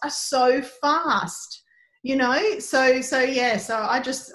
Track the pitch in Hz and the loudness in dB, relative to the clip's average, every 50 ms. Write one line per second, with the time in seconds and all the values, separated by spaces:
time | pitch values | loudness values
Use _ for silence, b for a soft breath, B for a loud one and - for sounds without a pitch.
0 | - 294 - - - - 277 254 254 254 254 277 269 - - - - 285 302 330 | -8 -6 -6 -6 -6 -2 0 2 4 4 2 2 -2 -6 -8 -4 0 0 0 0
1 | 339 311 226 202 - - - - - - - - b b b b b b b b | 0 0 -2 -2 -2 -6 -10 -12 -14 -16 -18 -20 b b b b b b b b
2 | b 254 269 269 254 240 262 302 415 440 - - - - - 262 262 262 254 262 | b -2 0 2 2 2 2 2 2 0 -2 -2 -4 0 2 4 6 6 4 4
3 | 254 - 285 262 254 262 269 254 247 240 220 202 - - 226 220 214 214 240 262 | 2 -2 0 0 2 2 2 2 0 0 0 -2 -2 -4 -4 -2 0 0 0 0
4 | 254 262 262 - - - | -2 -4 -6 -6 -8 -10